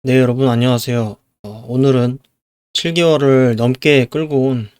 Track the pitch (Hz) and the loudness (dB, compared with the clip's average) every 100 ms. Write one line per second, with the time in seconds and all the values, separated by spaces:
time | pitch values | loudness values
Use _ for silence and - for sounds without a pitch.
0 | 131 131 123 120 135 117 127 120 120 120 | 2 2 2 0 0 2 0 -2 -2 -4
1 | 110 101 _ _ 104 107 117 123 135 131 | -6 -10 _ _ -20 -18 -6 0 2 2
2 | 123 131 _ _ _ _ _ - 165 165 | 0 -4 _ _ _ _ _ -8 -4 0
3 | 170 151 139 131 127 113 120 127 151 143 | 2 2 4 4 2 0 -2 0 2 2
4 | 120 151 156 139 131 127 107 _ | 0 -4 -2 -2 -2 -4 -8 _